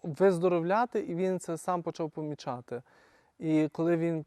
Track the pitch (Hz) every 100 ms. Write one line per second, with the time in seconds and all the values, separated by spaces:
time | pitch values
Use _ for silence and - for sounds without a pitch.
0 | 175 139 196 175 180 175 165 208 247 220
1 | - 170 185 180 - 165 - 175 170 156
2 | 156 160 156 147 - 123 - 120 - _
3 | _ _ _ - 165 156 151 - 165 170
4 | 170 165